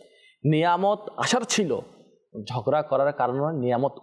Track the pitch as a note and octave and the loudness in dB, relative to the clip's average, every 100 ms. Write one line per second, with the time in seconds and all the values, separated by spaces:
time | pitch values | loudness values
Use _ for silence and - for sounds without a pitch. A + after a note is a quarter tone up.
0 | - _ - _ C#3+ D#3 E3+ F3 G3 G#3 | -20 _ -20 _ 2 2 2 2 2 0
1 | - - A#2+ A#3+ A#3 - F3 G#2+ - - | -4 -6 -2 0 0 0 0 -2 -6 -18
2 | - _ _ A2+ G#2+ A#2+ B2+ D3+ D3 C3+ | -20 _ _ -14 -8 -4 0 0 2 0
3 | C#3+ C#3+ B2 C3+ D3 D#3 B2 A#2+ C3+ - | 2 0 0 0 -2 -2 0 0 -2 -2